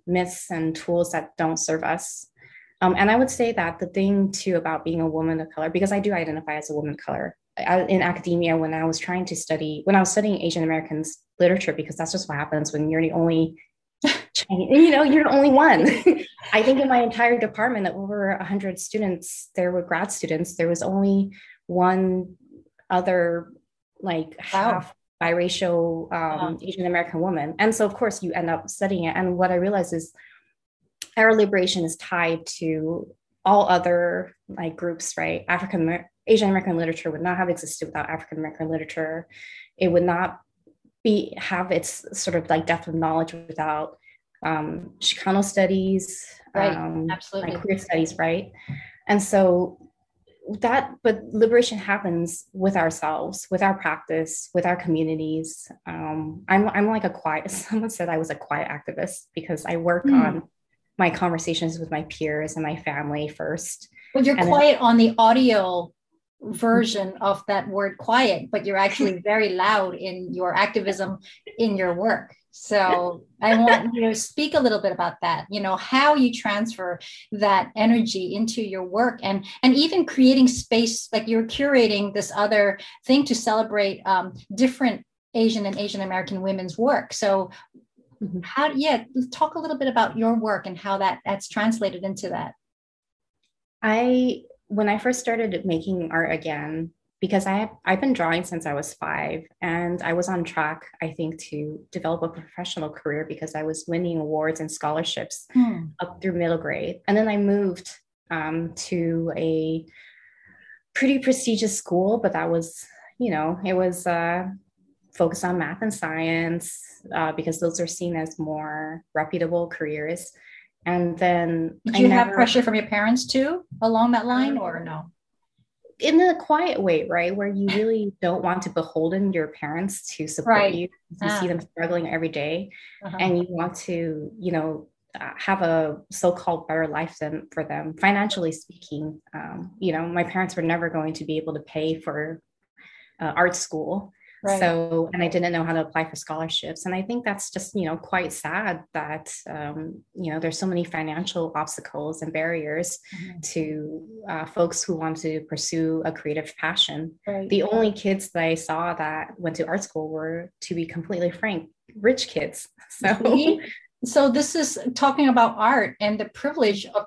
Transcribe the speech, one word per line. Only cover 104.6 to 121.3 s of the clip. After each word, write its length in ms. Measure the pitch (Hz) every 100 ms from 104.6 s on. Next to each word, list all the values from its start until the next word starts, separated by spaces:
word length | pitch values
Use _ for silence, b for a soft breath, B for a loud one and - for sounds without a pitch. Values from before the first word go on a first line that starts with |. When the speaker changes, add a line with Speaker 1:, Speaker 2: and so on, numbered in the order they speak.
Speaker 1:
and 100 | 156
scholarships 760 | - 151 156 170 - - - -
Speaker 2:
Hmm. 340 | 254 240 180 160 -
Speaker 1:
up 200 | 175 -
through 100 | 190
middle 240 | 175 170 165
grade. 420 | 156 - 151 185 -
And 80 | 208
then 120 | 220
I 80 | 208
moved, 540 | 202 202 202 180 - - _ _ _
um, 420 | 165 156 160 165
to 580 | 165 - 180 165 165 165 -
a 480 | 160 160 160 160 160 b b b b b b b b b _
pretty 240 | - 269 269
prestigious 580 | 262 262 - 220 220 196
school, 420 | - 175 190 233
but 140 | 214
that 180 | 160 165
was, 360 | 170 165 - - b b -
you 120 | 247
know, 280 | 156 156 180
it 100 | 190
was, 320 | 185 185 180 180
uh, 420 | 170 170 175 185 196 _ _ _ _ _
focused 320 | - 170 175
on 140 | 180 180
math 240 | 151 175
and 100 | 220
science, 880 | 202 160 160 160 165 165 170 - - - - -
uh, 180 | - 160
because 260 | 160 160 160
those 200 | 170 165
are 60 | 170
seen 280 | - 175 165
as 220 | 160 160
more 640 | 156 156 151 151 156 160 -
reputable 540 | 156 156 175 165 170 170
careers. 640 | - 151 151 151 175 - B B B B _ -
And 320 | 180 175 170
then 640 | 180